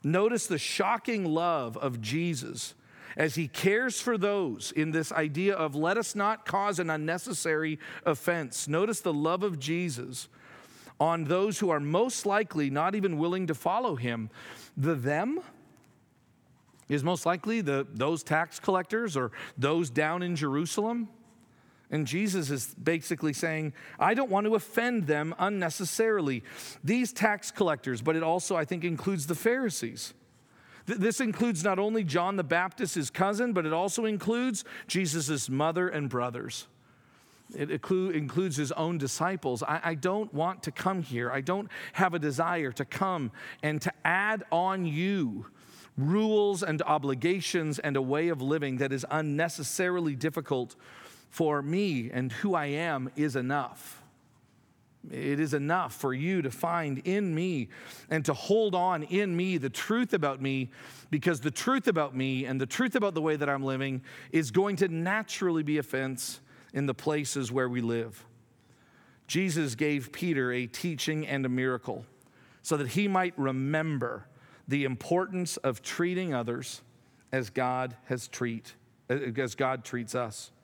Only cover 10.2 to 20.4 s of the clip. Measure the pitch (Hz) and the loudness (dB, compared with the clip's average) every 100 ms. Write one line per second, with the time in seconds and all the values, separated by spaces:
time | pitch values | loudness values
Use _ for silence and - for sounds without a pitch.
10.2 | - - - - - - - - 156 165 | -14 -20 -20 -20 -20 -20 -20 0 2 2
11.2 | 147 180 208 196 196 151 143 175 247 - | 2 2 2 2 2 2 4 4 2 0
12.2 | 202 202 208 156 143 139 170 208 190 156 | 2 2 2 0 0 2 2 2 0 2
13.2 | 170 185 175 147 165 202 247 139 120 117 | 0 0 0 0 0 2 0 0 -2 -2
14.2 | 110 - - - - - 143 151 123 147 | -6 -10 -18 -18 -12 -2 0 2 2 2
15.2 | 220 320 - - - - _ _ _ _ | 0 -2 -6 -20 -20 -20 _ _ _ _
16.2 | _ _ _ _ _ _ - 143 147 175 | _ _ _ _ _ _ -4 0 0 0
17.2 | 170 175 208 226 160 139 139 110 139 160 | 0 0 0 0 2 0 -2 -2 0 0
18.2 | - 156 165 - - 185 175 220 233 139 | 0 0 0 -2 2 2 2 -2 -2 -2
19.2 | 123 - - - 135 165 160 120 156 175 | -4 -6 -12 -2 2 2 2 2 2 0
20.2 | 180 165 | -2 -2